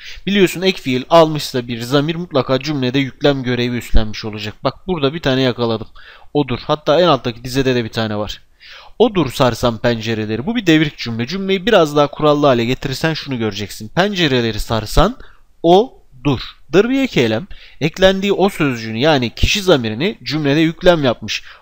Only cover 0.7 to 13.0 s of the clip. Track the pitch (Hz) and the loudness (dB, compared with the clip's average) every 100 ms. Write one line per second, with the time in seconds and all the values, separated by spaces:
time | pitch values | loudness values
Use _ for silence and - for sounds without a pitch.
0.7 | 185 - 127 131 170 160 151 - 131 120 | -2 -2 -4 4 6 6 2 -4 -6 -6
1.7 | 117 120 143 147 165 175 - 123 131 147 | -8 -2 0 0 -4 -2 -2 0 0 -2
2.7 | 151 127 135 135 - 147 139 123 120 123 | -2 0 0 -2 0 0 0 -2 -2 -2
3.7 | 120 - - 110 104 113 107 104 - 135 | -4 2 4 4 -2 -8 -8 -10 -6 -6
4.7 | - - 175 135 165 147 131 131 120 120 | -4 -6 -2 -2 -2 -2 0 0 0 -2
5.7 | 110 110 - - - - 147 135 120 - | -4 -8 -18 -20 -20 -6 -2 -2 -4 -4
6.7 | 151 - 151 175 139 127 110 123 123 131 | -4 0 2 4 2 0 -8 -4 -2 0
7.7 | 123 113 - 110 104 101 - - _ - | 0 -2 -4 -4 -4 -8 -10 -18 _ -20
8.7 | - - - 240 190 135 - 127 113 127 | -20 -8 0 0 2 -2 0 0 2 -2
9.7 | 113 123 117 110 110 107 110 143 240 185 | 0 -2 -2 -2 -4 -4 -4 -4 -2 2
10.7 | 156 156 - - 113 120 185 190 190 185 | 2 2 -4 -8 -6 -6 -6 -2 -2 2
11.7 | 214 156 147 143 - 151 147 147 123 117 | 2 4 2 0 0 0 2 4 2 0
12.7 | 127 139 131 | -2 -4 -4